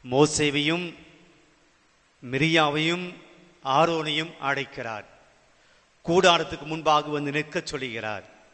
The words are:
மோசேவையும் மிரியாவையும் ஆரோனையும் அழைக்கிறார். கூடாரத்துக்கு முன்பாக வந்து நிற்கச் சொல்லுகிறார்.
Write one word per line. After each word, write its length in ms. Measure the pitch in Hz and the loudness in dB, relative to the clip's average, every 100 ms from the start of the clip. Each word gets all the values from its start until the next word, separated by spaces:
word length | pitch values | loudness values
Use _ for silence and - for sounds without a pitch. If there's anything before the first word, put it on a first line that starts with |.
| 127 | 0
மோசேவையும் 840 | 131 151 151 147 143 147 170 175 - - - _ _ _ _ _ _ _ _ _ _ 123 | 4 4 4 0 0 -2 -2 -6 -12 -20 -20 _ _ _ _ _ _ _ _ _ _ -6
மிரியாவையும் 840 | 131 160 165 151 147 160 175 180 165 - - - _ | 0 2 4 2 2 0 -2 -6 -14 -20 -20 -20 _
ஆரோனையும் 720 | 135 135 165 165 156 151 165 - | 0 2 4 2 -2 -4 -6 -6
அழைக்கிறார். 720 | 139 139 131 - 117 107 - _ _ _ _ _ _ _ _ _ | -4 -4 -6 -10 -10 -10 -14 _ _ _ _ _ _ _ _ _
கூடாரத்துக்கு 580 | - 175 185 170 160 165 | 0 4 6 4 0 -8
முன்பாக 460 | 147 160 156 151 151 | -8 -2 2 2 2
வந்து 220 | 147 143 | -4 -2
நிற்கச் 360 | 143 151 180 - | -4 -4 -6 -6
சொல்லுகிறார். 580 | 147 131 113 107 101 - - _ | -8 -8 -8 -8 -8 -12 -20 _